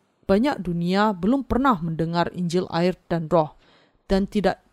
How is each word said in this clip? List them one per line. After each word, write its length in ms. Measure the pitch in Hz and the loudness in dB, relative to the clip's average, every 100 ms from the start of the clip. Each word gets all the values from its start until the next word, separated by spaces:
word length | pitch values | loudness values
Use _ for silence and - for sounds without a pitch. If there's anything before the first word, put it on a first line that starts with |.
| _ _ - | _ _ 0
banyak 380 | 196 269 254 | 2 2 -2
dunia 480 | 180 170 170 190 214 | -4 -4 0 2 2
belum 340 | 190 185 277 262 | 0 0 0 0
pernah 320 | 220 277 202 | 0 2 0
mendengar 540 | 170 160 165 170 170 | -2 -4 -2 0 0
Injil 320 | - 175 175 - | 0 -2 -2 -2
air 240 | 165 175 175 _ | 0 0 0 _
dan 240 | 165 156 | -6 0
Roh 300 | 170 156 - _ _ _ _ - | 0 0 -6 _ _ _ _ -2
dan 160 | 196 196 | 0 0
tidak 400 | 208 190 - _ | 0 0 -2 _